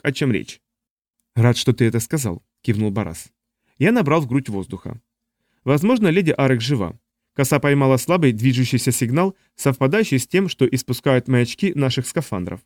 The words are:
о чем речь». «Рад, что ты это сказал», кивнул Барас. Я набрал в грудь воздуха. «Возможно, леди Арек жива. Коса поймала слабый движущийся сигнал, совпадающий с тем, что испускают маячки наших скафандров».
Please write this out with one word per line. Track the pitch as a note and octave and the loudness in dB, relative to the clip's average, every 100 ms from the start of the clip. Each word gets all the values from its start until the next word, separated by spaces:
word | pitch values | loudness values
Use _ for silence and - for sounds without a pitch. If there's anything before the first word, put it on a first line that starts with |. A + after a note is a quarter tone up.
о | C#3+ | -4
чем | C3 C#3 | -2 0
речь». | F#2+ - - _ _ _ _ _ _ _ | 0 -4 -16 _ _ _ _ _ _ _
«Рад, | - A#2 A#2+ | 2 4 4
что | - | 0
ты | A#2+ A#2 | 2 0
это | A2+ | 0
сказал», | - D#3+ A#2 E2+ - _ | -2 -4 -4 -8 -12 _
кивнул | - G#2 G#2+ | -4 -2 -2
Барас. | G2+ F2+ D#2+ - _ _ _ _ - | -2 -6 -10 -18 _ _ _ _ -2
Я | E3 | 2
набрал | A#3+ D3 D#3+ | 2 2 0
в | B2+ | 0
грудь | C3+ C3+ | -2 -4
воздуха. | G2 F2+ F#2 - A2+ _ _ _ _ _ _ | -6 -8 -12 -12 -16 _ _ _ _ _ _
«Возможно, | B2 C#3+ G3 B3+ G3 | 0 2 2 2 2
леди | F3 D#3+ | 2 2
Арек | C3+ C3+ B2 | 2 2 2
жива. | A#2 C3+ F2 - _ _ _ | 0 -2 -4 -8 _ _ _
Коса | - C3+ D3 | -4 0 0
поймала | C#3+ C#3+ C3+ B2+ | 2 2 4 2
слабый | - F3+ C#3+ | 2 2 2
движущийся | G#2+ C3 B2 B2 B2 - | 2 0 2 0 0 0
сигнал, | - A#2 C#3+ F#3+ - _ - | -2 0 0 -2 -4 _ -4
совпадающий | C#3 C3 C3+ G#3 A3 C3 | -2 0 2 2 0 -2
с | - | 0
тем, | F3+ F#3+ | 0 -2
что | - B2+ | 0 0
испускают | - - A#2+ C#3+ B2+ B2+ | 0 -4 -4 0 0 2
маячки | B2+ A#2+ - G3 | 0 0 -2 -2
наших | D3 C3+ C3+ B2+ | 0 -2 -2 -4
скафандров». | E3+ C#3+ G2 F2 D#2+ | -6 -6 -6 -8 -10